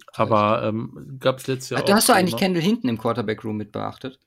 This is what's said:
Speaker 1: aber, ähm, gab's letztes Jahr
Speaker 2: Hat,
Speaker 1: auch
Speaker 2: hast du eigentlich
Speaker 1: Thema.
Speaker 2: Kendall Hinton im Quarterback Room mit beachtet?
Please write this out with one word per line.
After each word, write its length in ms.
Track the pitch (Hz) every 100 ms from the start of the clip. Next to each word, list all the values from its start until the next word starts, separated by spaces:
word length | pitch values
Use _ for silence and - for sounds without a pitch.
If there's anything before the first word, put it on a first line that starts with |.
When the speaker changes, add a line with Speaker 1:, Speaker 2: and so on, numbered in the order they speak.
| -
Speaker 1:
aber, 500 | - 113 107 104 113
ähm, 540 | 113 110 127 147 143 135
gab's 280 | 131 131 -
letztes 240 | 131 -
Jahr 100 | 127
Speaker 2:
Hat, 80 | -
Speaker 1:
auch 60 | 208
Speaker 2:
hast 140 | 220
du 40 |
eigentlich 180 | 208 180 -
Speaker 1:
Thema. 40 |
Speaker 2:
Kendall 240 | 190 175
Hinton 260 | 170 240 -
im 80 | 113
Quarterback 460 | 117 113 107 110
Room 140 | 110 107
mit 140 | 104
beachtet? 480 | 110 104 - 131 -